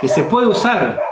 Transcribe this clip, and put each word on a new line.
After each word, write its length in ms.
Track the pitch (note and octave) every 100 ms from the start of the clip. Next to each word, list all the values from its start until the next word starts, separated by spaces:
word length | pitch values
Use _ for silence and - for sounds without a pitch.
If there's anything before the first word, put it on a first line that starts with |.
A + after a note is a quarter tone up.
que 60 | C3+
se 160 | D#3+
puede 240 | D#3+ A#3+ A#3+
usar. 520 | - A#3 G#3+ - - -